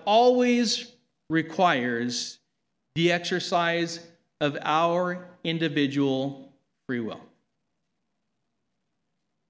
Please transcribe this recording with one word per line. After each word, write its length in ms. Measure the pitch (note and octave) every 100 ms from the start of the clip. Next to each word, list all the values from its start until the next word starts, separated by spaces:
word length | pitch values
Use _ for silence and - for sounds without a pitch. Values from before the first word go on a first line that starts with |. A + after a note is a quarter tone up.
always 880 | G3+ A3 B3 B3+ B3 A#3+ A3 - - _ _ _ -
requires 1080 | D#3+ D#3+ - F3 C#3 B2 A#2 B2 A#2+ - - _ _ _ _ _
the 160 | D#3+ E3+
exercise 880 | F3 F3 F3+ - F3 E3+ E3+ E3 - - _ _ -
of 160 | D3 C#3+
our 640 | - D#3+ E3+ F3 F3+ F3+ - -
individual 1120 | E3 E3 D#3+ D3 C#3 C#3 C#3 C3 C3+ C#3 - _ _ _ -
free 140 | B2
will. 200 | G#2+ - - _ _ _ _ _ _ _ _ _ _ _ _ _ _ _ _ _ _ _ _ _